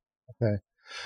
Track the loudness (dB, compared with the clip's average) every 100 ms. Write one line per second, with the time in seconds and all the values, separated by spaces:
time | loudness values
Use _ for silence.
0 | _ _ -16 0 2 2 -2 _ -14 -10